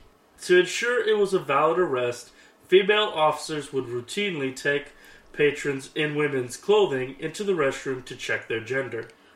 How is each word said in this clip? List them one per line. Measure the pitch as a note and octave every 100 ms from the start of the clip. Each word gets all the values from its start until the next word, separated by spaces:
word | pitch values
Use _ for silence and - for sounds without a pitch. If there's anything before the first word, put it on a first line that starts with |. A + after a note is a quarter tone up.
| - _ _ -
To | - F3+
ensure | F3 - A#3+ B3 G#3+
it | G#3+
was | G3
a | F#3
valid | C#3+ C#3 D#3 E3+
arrest, | E3+ B2+ A#2+ - - - - _ -
female | F#3 G3 G#3+ G#3+
officers | E3 D#3 - - D3+ C#3
would | C3+ A#2+
routinely | A#2+ A2+ G3+ G3+ D#3+ C3
take | C3 D3 C#3+ - - - - -
patrons | - D3 C3+ D3 C3+ -
in | - D3+
women's | D3 D3 C3 B2 -
clothing | - G#3+ F3+ C3 B2+ -
into | D#3+ -
the | G3+
restroom | F3 C#3 C3 C#3+ B2+
to | - B2
check | - A2+ -
their | A2+
gender. | A2 C3 B2 A2 - - _